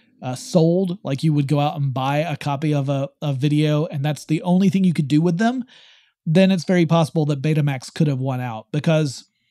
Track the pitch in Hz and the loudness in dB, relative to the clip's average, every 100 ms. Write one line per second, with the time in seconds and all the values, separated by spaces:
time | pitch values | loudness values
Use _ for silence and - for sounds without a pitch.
0 | _ - 127 123 - 180 165 175 190 180 | _ -14 -10 -10 -2 2 4 2 0 -4
1 | - 139 160 147 139 147 147 147 139 127 | -6 -2 0 0 0 0 0 -2 -4 -2
2 | 131 147 165 143 147 139 156 147 135 139 | -2 -2 -2 -4 -6 -4 -2 -2 -2 -2
3 | 139 - 151 135 147 147 151 151 160 151 | -4 -6 -6 -2 0 2 2 0 -2 -4
4 | 147 147 - 156 180 185 196 196 185 170 | -4 -4 -4 -4 0 2 2 2 2 0
5 | 143 151 175 170 226 262 - - - _ | 0 2 2 2 0 -2 -8 -14 -20 _
6 | _ _ - 160 190 190 151 180 165 165 | _ _ 0 4 4 4 2 2 4 4
7 | 160 165 147 139 151 156 143 131 - - | 2 0 -2 -2 0 0 0 -2 -6 0
8 | 151 131 131 127 123 110 - 147 165 156 | 0 0 -2 -4 -6 -8 -8 -4 2 2
9 | 151 - - _ _ | 0 -6 -18 _ _